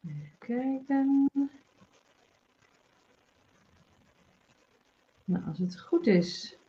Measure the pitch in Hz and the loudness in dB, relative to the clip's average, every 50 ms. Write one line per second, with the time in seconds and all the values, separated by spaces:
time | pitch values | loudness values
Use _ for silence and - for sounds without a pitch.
0 | - 165 147 147 147 - _ _ - - 240 247 262 269 269 262 262 - 277 277 | -12 -12 -12 -12 -14 -16 _ _ -10 -6 -6 -4 -2 -4 -4 -6 -4 -2 0 2
1 | 269 269 277 277 277 277 _ 277 277 277 277 277 _ _ _ _ - _ _ _ | 2 4 4 4 4 4 _ 0 -2 -2 -4 -16 _ _ _ _ -20 _ _ _
2 | _ _ _ _ _ _ _ _ _ _ _ _ _ _ _ _ _ _ _ _ | _ _ _ _ _ _ _ _ _ _ _ _ _ _ _ _ _ _ _ _
3 | _ _ _ _ _ _ _ _ _ _ _ _ _ _ _ _ - _ _ _ | _ _ _ _ _ _ _ _ _ _ _ _ _ _ _ _ -20 _ _ _
4 | _ _ _ _ _ _ _ _ _ _ _ _ _ _ _ _ _ _ _ _ | _ _ _ _ _ _ _ _ _ _ _ _ _ _ _ _ _ _ _ _
5 | _ _ _ _ _ - 180 - - 165 156 160 185 180 - - - - - 339 | _ _ _ _ _ -4 -4 -2 -2 -8 -6 -4 -6 -6 -6 -12 -6 0 0 2
6 | - 240 190 175 175 - - - - - - - _ | 4 6 4 4 4 0 -6 -12 -14 -16 -20 -20 _